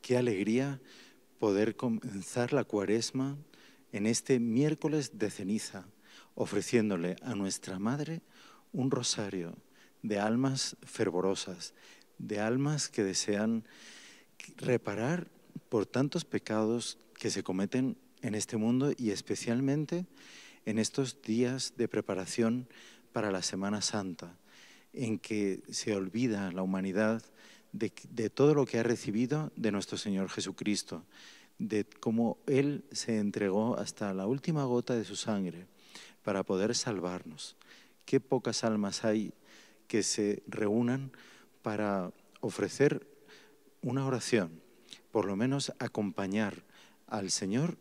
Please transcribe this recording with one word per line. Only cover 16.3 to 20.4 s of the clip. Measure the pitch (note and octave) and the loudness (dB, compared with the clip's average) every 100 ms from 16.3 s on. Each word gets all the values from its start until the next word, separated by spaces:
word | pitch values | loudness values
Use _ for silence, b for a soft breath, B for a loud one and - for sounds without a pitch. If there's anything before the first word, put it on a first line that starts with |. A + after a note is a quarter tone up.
| G#2 - A2 A2 A#2+ A2+ - - - | -6 -2 0 2 0 -4 -10 -18 -6
que | A2+ | -4
se | F#2+ | -4
cometen | - F#2 G2+ B2+ C3 - - - | -2 -2 0 2 0 -2 -12 -10
en | B2 G#2 | -4 -4
este | G2+ A#2 | -2 0
mundo | G#2+ B2+ C#3+ - | 2 4 2 0
y | A#2 | 0
especialmente | F#2+ - G2+ - A#2+ C3+ C#3+ D3+ E3+ F#3 B B B | -2 -2 -4 0 0 2 2 0 -2 -4 B B B